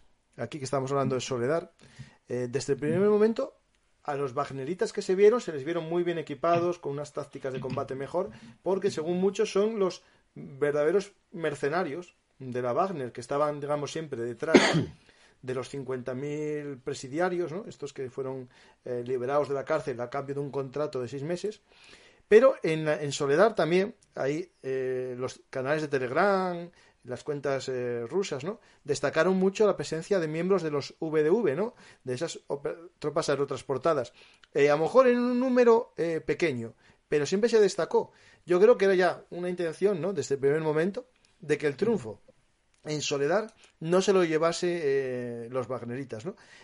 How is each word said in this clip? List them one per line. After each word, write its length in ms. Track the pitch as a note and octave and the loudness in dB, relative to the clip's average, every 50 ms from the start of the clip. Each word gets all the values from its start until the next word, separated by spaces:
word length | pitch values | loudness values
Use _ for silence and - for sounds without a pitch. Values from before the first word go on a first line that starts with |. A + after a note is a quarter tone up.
| _ _ _ _ _ _ - - | _ _ _ _ _ _ -10 -10
aquí 200 | B2+ A2+ - D3+ | -10 -8 -8 -10
que 60 | C3 | -6
estamos 260 | B2+ - C#3 C3 C3+ | -2 -2 -2 -2 0
hablando 260 | C#3+ C#3 C3+ C3 C3 | 0 0 0 0 0
de 40 | B2 | -2
Soledar, 520 | - - C3 A#2+ A#2+ C3 D#3 E3+ F3+ - _ _ - - - - - - _ _ _ - | -2 -4 -4 -2 0 0 0 -2 -2 -6 _ _ -20 -20 -20 -20 -20 -20 _ _ _ -8
eh, 200 | A#2+ B2 B2 B2 | -6 -6 -4 -4
desde 220 | A#2+ C3+ - - | -4 -4 -2 -2
el 60 | C#3 A#2+ | -2 0
primer 320 | C#3+ D3 - F3+ G3+ G#3 | 0 0 2 2 4 4
momento 480 | G#3+ G#3 G#3+ A3+ A3+ - C4+ - - _ _ _ _ _ _ _ _ _ - | 4 4 4 2 2 0 -6 -8 -10 _ _ _ _ _ _ _ _ _ -8
a 100 | - C#3+ | -6 -4
los 180 | C#3 C#3+ C3 | -4 -4 -4
wagneritas 640 | A#2+ C#3+ C#3 - C3 C3+ C3 C#3+ F#3 - A3+ G#3 - | -2 -4 -4 -4 -6 -8 -6 -6 -4 -4 -4 -4 -4
que 80 | G#3 | -6
se 120 | F#3+ - F#3 | -2 0 4
vieron, 240 | F#3+ G3+ G#3 A#3 A#3+ | 6 6 6 6 6
se 100 | - F#3 | -2 -4
les 140 | D#3+ C#3 C3 | -8 -6 -6
vieron 200 | D#3 E3+ E3+ D#3+ | -4 -4 -4 -4
muy 160 | D#3+ E3+ F3 | -2 -2 -2
bien 140 | F3 F3 E3+ | 0 -2 -2
equipados, 640 | E3 D3+ - C#3+ B2+ - E3+ E3+ E3+ E3+ F3+ E3+ - | -4 -6 -8 -8 -2 0 2 2 2 2 0 -4 -4
con 140 | - D3 | -6 -8
unas 200 | C#3 D3 D3 - | -8 -8 -8 -10
tácticas 400 | - D3+ C#3 - - C#3+ - C3 | -10 -10 -10 -10 -12 -10 -8 -8
de 80 | B2+ C3 | -6 -6
combate 340 | C3 C3 B2+ D3 C#3 - C3+ | -6 -6 -6 -6 -6 -6 -6
mejor, 360 | C3+ C#3 - - F3 G3 G#3+ - - - - - _ | -8 -8 -6 -4 -4 -4 -4 -8 -16 -20 -20 -16 _
porque 280 | - E3+ G3 F#3+ F#3+ G3+ | -2 -2 -2 0 0 -2
según 300 | - E3 D3+ E3+ F3 F3+ | -2 -2 -4 -2 -2 2
muchos 320 | F#3 G3+ G3 - G#3+ G#3 | 0 0 2 0 -2 0
son 260 | - F#3+ G3+ A3 A3+ G#3 | 2 0 0 0 0 0
los 240 | F#3+ F3+ - - _ _ _ _ _ _ - | 0 0 -2 -6 _ _ _ _ _ _ -18
verdaderos 800 | C#3+ - E3 C#3 C3 C#3+ D3 C#3+ D3 D3 D#3 F3 G3+ F#3+ - _ _ _ _ | -18 -16 -12 -4 -2 0 0 2 2 2 4 2 2 0 -2 _ _ _ _
mercenarios 840 | - F3 E3 D3+ C#3+ C#3 - C#3 D#3 F3+ F#3+ D3+ C3 E3+ F3+ - _ _ _ _ _ - | -10 -4 -4 -4 -4 -2 -2 -2 0 0 -2 -2 -6 -10 -12 -14 _ _ _ _ _ -14
de 240 | C3 B2+ A#2+ B2 | -12 -8 -6 -4
la 100 | B2 B2 | -2 0
Wagner, 400 | A#2+ D3 F#3 G3 F#3 D3 B2+ A#2 | 0 0 0 0 -2 -6 -8 -8
que 80 | - - | -8 -10
estaban, 400 | A#2+ - C#3+ C#3+ D3+ D3 D3 C#3+ | -8 -4 0 0 0 0 -2 -4
digamos, 320 | C#3+ C#3 D3 D3 D3 B2+ | -4 -4 -4 -4 -4 -6
siempre 300 | - D#3+ D#3+ D3 C#3 A#2 | -6 -8 -8 -8 -6 -6
detrás 340 | A#2 B2 A#2 - D3 D#3+ D#3+ | -6 -6 -6 -6 -4 2 4
<coughs> 880 | - - - - D#3+ A2 - - - _ _ _ _ _ _ _ _ | 4 4 4 2 0 -2 -2 -8 -18 _ _ _ _ _ _ _ _
de 120 | - B2+ B2+ | -8 -6 -6
los 140 | C3 B2 - | -6 -6 -8
cincuenta 460 | - C#3 C3 B2+ C3 B2+ A#2+ C3+ B2+ | -10 -10 -6 -6 -6 -6 -6 -8 -8
mil 640 | B2+ C#3+ D3 D3 D3+ D3+ D3+ D3+ D3 D3 C#3+ C#3 B2 | -6 -6 -6 -6 -6 -6 -6 -6 -6 -8 -10 -12 -10
presidiarios, 720 | - D3+ C#3 - - B2+ C3 D#3+ F3+ F#3 F3+ F3 F3 C#3+ | -8 -8 -8 -8 -10 -8 -2 -2 0 0 0 -2 -4 -4
¿no? 120 | D3+ F#3+ A#3 - | -6 -8 -10 -12
Estos 240 | - - D3 C#3 | -14 -12 -12 -12
que 160 | - - C3+ B2+ | -10 -10 -10 -10
fueron, 400 | - - C3+ C3 C3+ C3 B2+ B2 _ - - - _ _ - | -8 -8 -8 -8 -8 -10 -12 -16 _ -20 -20 -20 _ _ -10
eh, 200 | A#2+ B2 B2 A#2+ | -8 -6 -6 -4
liberados 420 | B2 C3 B2 A#2+ C3 C#3+ D3 C#3+ C3 | -4 -4 -2 -2 0 0 0 0 0
de 60 | C#3+ | -2
la 100 | C3+ C3 | -4 -2
cárcel 360 | - D#3 D3+ D3 D3 B2+ A#2 | -2 -2 -2 -2 -4 -6 -6
a 100 | A#2+ A#2+ | -6 -6
cambio 260 | - C#3+ C#3 C3+ C#3 | -6 -6 -6 -6 -6
de 40 | C#3+ | -6
un 100 | C#3+ C#3 | -6 -6
contrato 500 | C3 C#3 C3+ C3 C3 C#3+ D3+ D3 - B2+ | -4 -6 -6 -6 -4 -6 -6 -4 -4 -6
de 60 | B2 | -6
seis 160 | A#2 C3+ C#3 | -6 -8 -8
meses. 380 | C#3 D#3+ F3 F3 - G#3 G#3+ - _ _ _ _ - - - - - - _ _ _ | -6 -6 -6 -4 -6 -8 -8 -10 _ _ _ _ -20 -20 -20 -20 -20 -20 _ _ _
Pero 280 | - G#3 A3+ B3+ C4+ C4 - | 8 8 10 10 8 4 4
en 240 | - E3+ D#3 D#3 D#3 | -2 -2 0 0 0
la, 140 | D#3 D3+ D3 | 0 0 0
en 120 | D3+ C#3+ | -2 -4
Soledar 420 | C3+ - D3+ C#3 C#3+ D#3+ G3+ A3+ A3 | -4 -2 0 2 4 6 6 4 4
también 400 | G3+ E3+ D#3 E3+ F#3 F#3+ - - _ _ _ - | 2 2 4 4 2 2 0 -4 _ _ _ -6
hay, 360 | - C3 C#3 D3 D#3+ F#3 - _ _ | -4 -2 -2 -2 -4 -6 -10 _ _
eh, 520 | - C3 C3 C3 C3 C3 B2+ B2+ B2+ B2+ B2 B2 | -8 -6 -4 -2 -2 -2 -2 -4 -4 -6 -6 -6
los 220 | C3 A#2+ - - - - | -6 -8 -8 -10 -16 -10
canales 320 | - C3+ B2+ C3+ D3+ D#3 | -8 -4 -2 0 0 0
de 60 | D#3 C#3+ | 0 0
Telegram, 800 | C#3+ C3 B2+ A#2 C3 D#3+ F#3+ G3+ G3 F#3+ F#3 F3+ F3 E3+ F3 E3+ _ _ _ _ _ _ - | 0 0 0 0 2 2 2 4 4 2 0 -2 -4 -6 -10 -12 _ _ _ _ _ _ -12
las 180 | A#2+ B2 - | -12 -12 -10
cuentas, 460 | - - D3 C#3+ C#3 C#3+ C3+ C3 A#2+ C3 | -6 -6 -6 -4 -2 -2 -2 -2 -2 -4
eh, 360 | C3 B2+ B2 A#2+ A#2+ A#2+ A#2 | -4 -4 -4 -4 -4 -4 -6
rusas, 360 | A2+ D#3+ F#3+ G3 - D3+ B2+ | -4 -4 -4 -2 -2 -6 -6
¿no? 160 | A#2+ F3 A3+ - _ _ _ _ | -6 -8 -10 -10 _ _ _ _
Destacaron 540 | - D3 C#3+ - - C#3 C3+ D#3+ D#3+ F#3 F#3+ | -4 -4 -4 0 0 0 2 2 2 4 4
mucho 280 | F#3+ F#3 G3 G3 - G#3+ | 4 2 2 4 4 2
la 120 | G3+ - | 2 2
presencia 420 | - D3 - D#3+ D#3+ E3 - G3+ F#3+ | 0 -2 -6 -6 -6 -2 0 0 0
de 80 | D#3+ | 0
miembros 380 | D#3 D3+ D#3+ E3+ F#3 G3 F3+ D#3+ | -2 -2 -2 0 0 0 0 0
de 80 | D#3 | -2
los 220 | D3 C#3+ B2+ - - - | -2 -4 -6 -6 -10 -8
V 240 | E3 D#3+ D3+ D#3+ | -4 0 2 4
D 80 | D3+ D#3 | 4 6
V, 240 | F3+ A#3 A3 C#3+ C3 | 4 4 4 0 0
¿no? 200 | D#3+ G#3 A#3+ - - - - - _ | 0 -2 -4 -6 -12 -20 -20 -20 _
De 120 | - B2+ B2+ | -8 -6 -4
esas 260 | B2 E3 D#3+ - - _ - | -4 -4 -6 -8 -10 _ -8
ope-, 260 | D3+ C#3+ C#3+ D3+ F3 E3+ E3 - _ - | -8 -6 -6 -8 -8 -8 -14 -20 _ -8
tropas 300 | - D3+ D3 E3 D3+ - | -6 -4 -2 -2 0 0
aerotransportadas. 840 | C#3+ C3+ C#3+ - C3+ B2 - - D3 - - E3+ D#3+ C#3 A#2+ - _ - - - _ _ - _ | 0 0 0 -2 -4 -8 -4 -4 -4 0 2 2 2 2 -2 -6 _ -20 -20 -20 _ _ -14 _
Eh, 160 | - C#3+ C#3 D3 | 2 4 6 6
a 80 | D3 | 6
lo 60 | D3+ | 4
mejor 240 | D#3+ D#3+ F3 B3+ C4 | 2 4 6 8 8
en 120 | B3 A#3+ B3 | 8 6 4
un 200 | A#3+ B3 B3 B3 | 2 0 0 0
número, 560 | B3+ C4 B3 B3 B3 A#3 A3+ A#3 - - - | 2 2 4 6 6 8 6 6 4 -2 -4
eh, 240 | - D#3+ E3 D#3+ D#3 | -2 -2 0 -2 -2
pequeño, 540 | - - D3 - F3+ E3 C3 A#2+ A2+ A2 - _ _ _ _ _ _ - | -2 -2 0 0 2 0 0 -2 -6 -8 -12 _ _ _ _ _ _ 0
pero 160 | D#3 D3 C#3+ | 0 0 2
siempre 240 | C#3 F#3+ G3+ A3+ A#3 | 2 0 2 2 4
se 120 | A3+ A3 | 6 6
destacó. 500 | G#3 F#3 - - D#3+ - - - - - _ _ _ - - _ - | 4 4 4 0 -2 0 0 0 0 0 _ _ _ -20 -20 _ -2
Yo 160 | D#3 F3 F3+ | 2 4 6
creo 160 | G3+ A#3 B3 | 8 8 8
que 100 | - G3 | 6 6
era 80 | G3 G3 | 4 4
ya 280 | F3+ F#3 E3+ C#3+ - - - | 6 4 4 2 -2 -8 -12
una 180 | - F3 F3 F3+ | -10 -6 -4 -4
intención, 520 | F3+ F3 F3 E3 D#3 - F#3 G3+ G3+ D#3+ | -2 -2 -2 -4 -2 2 2 2 2 2
¿no? 120 | D3 F#3+ | -2 -2
Desde 220 | G3+ D3+ B2+ - C3+ | -2 -2 -2 -2 -2
el 60 | B2 | 0
primer 200 | C3+ C#3 D3 D#3+ | 2 2 2 2
momento, 460 | D#3+ D#3 D3+ D#3 E3 G3+ F#3+ B3+ - _ _ _ _ _ _ - | 2 0 2 2 2 0 -2 -4 -10 _ _ _ _ _ _ -12
de 180 | - D3 D3+ | -2 -2 -2
que 120 | C#3+ D3+ D3 | 0 0 -2
el 80 | C#3 | 0
triunfo 440 | - G3+ A3+ A3+ F#3+ A#2+ A2 G2+ - _ - _ _ _ _ _ _ _ _ _ _ - | 2 2 2 2 0 -2 -6 -14 -14 _ -20 _ _ _ _ _ _ _ _ _ _ -8
en 160 | D#3 D3+ D3 | -6 -6 -4
Soledar 540 | - - D3 C#3 C#3 D3 F3 G#3+ A3 A3 _ _ - - _ - | -2 -2 0 0 2 2 2 0 0 -4 _ _ -20 -20 _ -8
no 220 | D#3+ D#3+ F3 F#3 | -2 2 2 4
se 100 | F#3+ G#3+ | 4 4
lo 120 | F#3+ F#3+ F3 | 4 4 4
llevase, 560 | D#3+ D#3 D3+ E3 E3 E3+ - F3+ F3+ F3 F3 | 4 2 2 2 2 0 0 -2 -2 -2 0
eh, 640 | D#3 C#3 C#3 C#3 C3+ C3 B2+ B2 B2 A#2+ A#2+ A#2 A#2 A#2 | 0 2 2 2 0 -2 -4 -4 -4 -6 -6 -8 -8 -6
los 180 | B2+ C3 A#2+ A#2 | -4 -4 -4 -4
wagneritas, 580 | B2+ A#2 A#2+ A#2 A#2+ C#3 C#3 A#2+ A2+ G#2+ - | -6 -8 -6 -8 -8 -8 -8 -8 -10 -10 -8
¿no? 100 | F3+ - - - - - - | -10 -12 -12 -18 -20 -20 -20